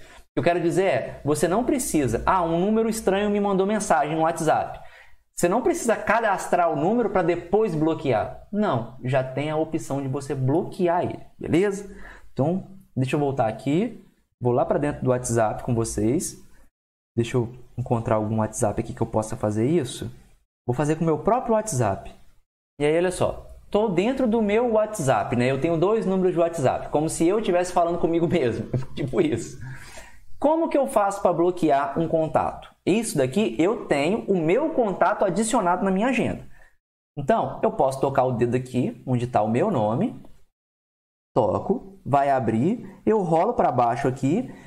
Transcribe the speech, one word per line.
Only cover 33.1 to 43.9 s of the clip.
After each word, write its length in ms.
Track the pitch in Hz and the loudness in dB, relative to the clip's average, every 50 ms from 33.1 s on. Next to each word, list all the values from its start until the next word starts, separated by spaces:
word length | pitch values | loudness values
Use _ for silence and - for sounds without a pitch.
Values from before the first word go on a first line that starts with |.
| - 151 | 0 0
daqui, 380 | 131 127 131 202 220 185 110 - | 0 2 2 0 0 0 2 0
eu 300 | 156 190 233 233 - - | 0 0 0 -2 -2 -2
tenho 380 | 160 139 123 165 208 226 - | 0 0 2 0 -2 -2 0
o 120 | - 202 180 | 0 0 0
meu 320 | 156 156 185 254 311 302 | 2 2 2 2 2 0
contato 540 | - - 240 202 175 - 170 175 214 - 226 | 0 0 0 0 2 2 2 2 2 2 0
adicionado 580 | 196 165 190 226 220 - 240 190 170 180 180 196 | 0 0 0 -2 0 0 0 2 2 0 0 0
na 60 | 196 | 0
minha 180 | 185 185 220 269 | 0 0 0 0
agenda. 400 | 254 233 170 107 78 - - - - - - - _ _ _ _ _ _ _ _ - 147 | 0 0 0 -2 -4 -6 -10 -16 -20 -20 -20 -20 _ _ _ _ _ _ _ _ -12 -8
Então, 420 | 135 131 226 214 151 131 - - - | 0 0 2 2 2 -4 -4 -2 -2
eu 80 | 165 | -2
posso 280 | - - 147 131 131 131 | 0 2 0 0 0 0
tocar 260 | - 139 135 139 127 | -2 0 2 2 2
o 80 | 131 127 | 2 2
dedo 220 | 110 123 120 117 | 0 0 0 0
aqui, 460 | 131 131 - - 123 139 214 247 - - 135 | -2 -2 -2 -2 -2 -2 -2 -4 -6 -6 -2
onde 180 | 127 120 123 | -2 -2 -2
tá 160 | 123 - 107 | 0 0 0
o 80 | 107 107 | 0 2
meu 220 | 113 127 170 220 | 2 0 2 0
nome. 500 | 185 123 107 104 113 143 202 311 - - - - - - - _ _ _ _ _ _ _ _ _ _ _ _ _ _ _ _ _ - | 0 0 0 0 0 0 -2 -4 -4 -8 -16 -18 -20 -20 -20 _ _ _ _ _ _ _ _ _ _ _ _ _ _ _ _ _ 0
Toco, 680 | 139 113 98 95 98 - - 196 262 - - - - - | 2 2 2 2 0 0 0 -2 -2 -2 -12 -20 -14 -6
vai 240 | - 127 139 139 143 | 0 2 2 2 4
abrir, 720 | 135 131 120 107 110 110 127 180 240 - - - - - - | 2 2 2 0 0 2 2 2 0 -2 -6 -14 -14 -4 0
eu 180 | 208 214 220 185 | 2 2 2 2
rolo 300 | 160 165 160 180 220 - | 2 2 2 2 2 2
pra 180 | - 185 160 | 2 2 2
baixo 360 | 135 123 120 117 | 4 2 2 2